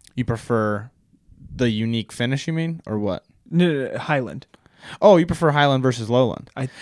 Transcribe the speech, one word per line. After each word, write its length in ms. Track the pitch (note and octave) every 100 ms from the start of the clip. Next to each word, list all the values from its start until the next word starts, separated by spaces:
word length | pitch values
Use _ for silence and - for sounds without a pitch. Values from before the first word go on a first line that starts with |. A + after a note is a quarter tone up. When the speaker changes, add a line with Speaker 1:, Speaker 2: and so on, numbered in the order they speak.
| _ -
Speaker 1:
You 80 |
prefer 680 | A#2+ A#2 - A#2 G#2+ G#2 A2+ _ _ _ _ - - -
the 160 | B2
unique 400 | G#2+ A2+ A#2 G#2+
finish, 340 | - A#2+ C3+ -
you 80 |
mean, 280 | D#3+ E3 E3 -
or 140 | G#2+
what? 260 | G#2 F2+ - _ _
Speaker 2:
No, 220 | E3 F3+
no, 180 | C#3+ B2+
no, 60 | -
Highland. 480 | - D3 A2+ D2+ - _ _ _ - -
Speaker 1:
Oh, 160 | G3+ F#3
you 80 | E3+
prefer 240 | E3+ E3
Highland 320 | D3 C#3+ C3
versus 300 | C3 A#2 A2
Lowland. 400 | B2 B2 - - -
Speaker 2:
I 140 | C3+ -